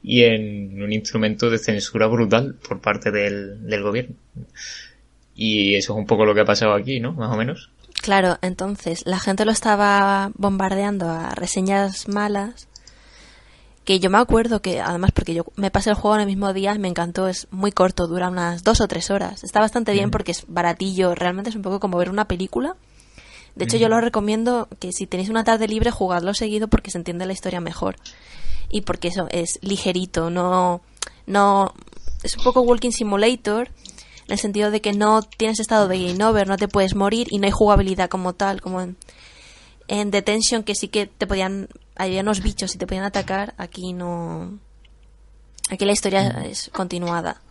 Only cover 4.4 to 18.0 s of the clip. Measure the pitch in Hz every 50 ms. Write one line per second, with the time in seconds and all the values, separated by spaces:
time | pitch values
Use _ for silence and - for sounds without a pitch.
4.4 | 123 - - - - - - - - - - _ _ _ _ _ _ _ _ -
5.4 | 110 110 107 104 98 101 101 98 98 - 104 107 101 104 117 104 107 107 104 104
6.4 | 107 104 104 104 117 107 104 101 101 131 135 135 117 127 170 147 113 110 120 107
7.4 | 113 127 160 - - _ _ _ - - - - - 220 196 196 185 180 175 -
8.4 | - 185 180 - 185 196 202 - - 175 165 - - - 185 185 - 208 190 196
9.4 | 214 214 220 214 - 233 208 202 208 202 202 202 196 196 196 196 196 202 - -
10.4 | 196 202 196 196 190 190 196 196 202 202 208 196 180 165 165 160 165 - - -
11.4 | 175 180 - 190 190 190 196 196 202 196 190 - - - 202 208 208 208 208 202
12.4 | 196 214 240 - - _ _ - _ - - - _ - - - - - - -
13.4 | - - - - - - _ _ _ - 190 190 185 185 190 214 247 - 247 226
14.4 | 233 233 233 202 - 190 175 127 90 147 175 175 185 190 - - 180 - 165 170
15.4 | 170 - _ - 202 190 - 202 196 220 208 202 - 208 214 214 208 202 196 190
16.4 | 202 196 190 190 196 202 208 214 202 180 175 - 170 170 170 - 190 190 185 -
17.4 | - _ - 185 190 202 196 - 185 185 185 -